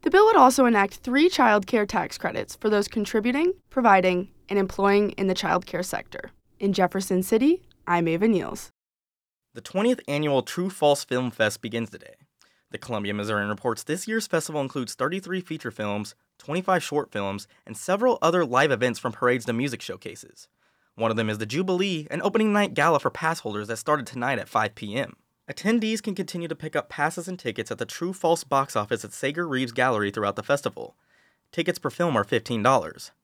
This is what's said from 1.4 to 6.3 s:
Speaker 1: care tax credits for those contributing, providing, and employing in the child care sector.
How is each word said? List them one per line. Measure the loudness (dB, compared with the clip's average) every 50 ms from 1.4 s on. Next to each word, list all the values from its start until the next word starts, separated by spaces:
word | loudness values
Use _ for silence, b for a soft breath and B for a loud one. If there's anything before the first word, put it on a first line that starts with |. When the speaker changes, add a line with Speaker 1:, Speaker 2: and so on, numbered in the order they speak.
| 4 6 6 4 2 2
Speaker 1:
care | 0 0 0
tax | 2 -2 -4 -4 -4 -8 -6
credits | -6 -6 -4 -4 -8 -8 -10
for | -4 -2 0
those | 2 2 0 0
contributing, | -2 -4 -4 -2 -2 0 0 0 0 2 0 0 0 -2 _ _
providing, | -4 2 6 6 6 8 6 4 2 2 -2 -6 _ -20 _ -4
and | 0 0
employing | 0 0 -2 0 2 4 4 4 4 2
in | -2 -2 -2 0
the | 0
child | 0 0 0 0 0 0 -4
care | -6 -6 -6
sector. | -4 -6 -8 -8 -10 -14 -16 -16 -16